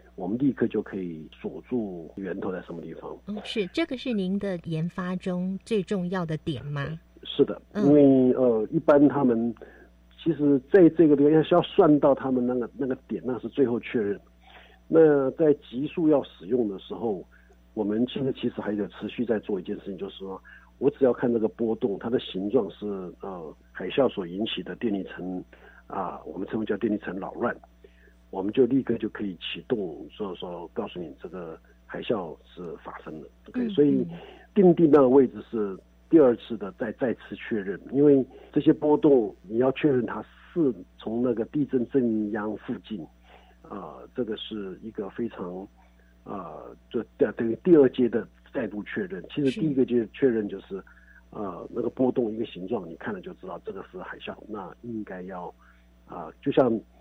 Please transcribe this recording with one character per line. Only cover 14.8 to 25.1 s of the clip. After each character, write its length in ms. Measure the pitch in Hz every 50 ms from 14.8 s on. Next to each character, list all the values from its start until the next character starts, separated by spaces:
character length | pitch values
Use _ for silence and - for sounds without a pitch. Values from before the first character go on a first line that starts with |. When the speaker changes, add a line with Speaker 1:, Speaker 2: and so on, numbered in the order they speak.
| _
Speaker 1:
那 420 | - - 160 160 151 147 139 135 131
在 220 | 131 - 160 151 143 - - -
急 180 | 117 127 147
速 200 | 143 - 185 160
要 160 | 151 151 131 -
使 220 | - - - 85
用 220 | 92 127 123 113 101
的 80 | 95 90
时 140 | - - -
候， 320 | - - 110 98 85 - _ _ _ _ _ _ _ _ _ -
我 100 | 107 101
们 220 | 101 107 113 123
现 160 | 123 - - 131
在 80 | 135 -
其 160 | - - 117
实 120 | - 104
还 120 | 101 104 104
有 140 | 104 98
持 200 | 90 - - 107 98
续 160 | - - 117
在 140 | 110 110 101
做 200 | - - 101 90
一 40 | 85
件 120 | 101 101
事 80 | - -
情， 120 | 101 95
就 120 | 82 98 92
是 80 | -
说 240 | - 95 95 95 - - - - - _ _ _
我 120 | - 123 143
只 140 | - - 131
要 80 | 123 120
看 180 | - 139 120
这 80 | 120 110
个 80 | 110
波 280 | 104 - - 117 110 110
动， 220 | - - 104 95 90
它 100 | 107 117
的 100 | 127 -
形 300 | - - - 92 98 104
状 200 | 131 127 101 85
是， 160 | - - 104 104 98 95 92 85 82 -
呃， 340 | 101 98 92 87 80 73 - _ _ _
海 160 | - - 92 90
啸 200 | - 143 131 110
所 180 | - 101 87
引 180 | 85 90 98 113
起 160 | - - -
的 140 | 87 92 90
电 180 | - 123 110 101
离 100 | 95 87
层， 380 | -